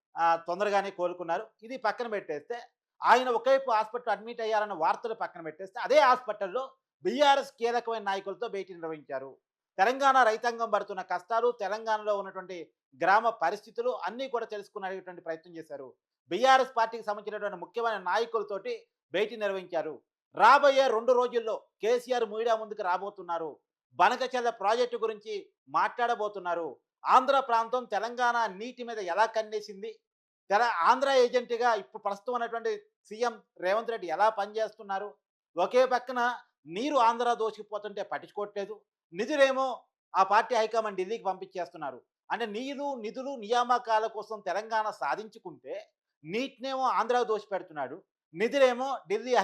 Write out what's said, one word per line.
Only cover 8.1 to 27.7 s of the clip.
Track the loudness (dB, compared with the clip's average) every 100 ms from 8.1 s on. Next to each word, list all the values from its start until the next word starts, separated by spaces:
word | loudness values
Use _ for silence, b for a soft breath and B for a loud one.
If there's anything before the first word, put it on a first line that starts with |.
నాయకులతో | -4 -6 -6 -6
భేటీ | -6 -10 -10
నిర్వహించారు. | -10 -10 -8 -10 -10 -16 _ _ _ 2
తెలంగాణ | 2 4 4 6 6
రైతాంగం | 4 -2 -2 -2
పడుతున్న | -2 -2 -8 -6
కష్టాలు, | -6 -2 0 0 0
తెలంగాణలో | -4 -4 -2 -2 0 -2
ఉన్నటువంటి | -4 -10 -12 -12 -14 _ _ _
గ్రామ | 4 4 4 0
పరిస్థితులు | -2 -2 -8 -4 -4 -4 -8
అన్నీ | -8 -6
కూడా | -6 -6
తెలుసుకునేటువంటి | -10 -12 -10 -8 -8 -12 -12 -10
ప్రయత్నం | -10 -10 -18
చేశారు. | -14 -14 -14 -18 _ _ _
బీఆర్ఎస్ | 2 6 6 4 0
పార్టీకి | 0 -2 -8
సంబంధించినటువంటి | -8 -8 -8 -6 -8
ముఖ్యమైన | -10 -4 -2 -2 -2
నాయకులతోటి | -2 0 -2 -4 -6 -6 -10 -12 _ _ -2
భేటీ | -2 -2
నిర్వహించారు. | -4 -4 -4 -4 -4 -10 _ _ _ 6
రాబోయే | 8 10 8 6 4 2
రెండు | 4 4
రోజుల్లో | 4 0 -2 -6 -8 _
కేసీఆర్ | 0 0 0 -2 -2
మీడియా | -2 0 0
ముందుకు | -2 -6 -2
రాబోతున్నారు. | -2 -4 -12 -8 -6 -6 -10 _ _ _ 2
బనకచెర్ల | 4 4 -2 -2 -2 0
ప్రాజెక్టు | 0 2 0 0
గురించి | -4 -4 -8 -10 -10 _ _
మాట్లాడబోతున్నారు. | 0 0 0 -2 0 -2 -4 -4 -4 -4 -10 _ _ 4
ఆంధ్ర | 6 6 2 4
ప్రాంతం | 0 2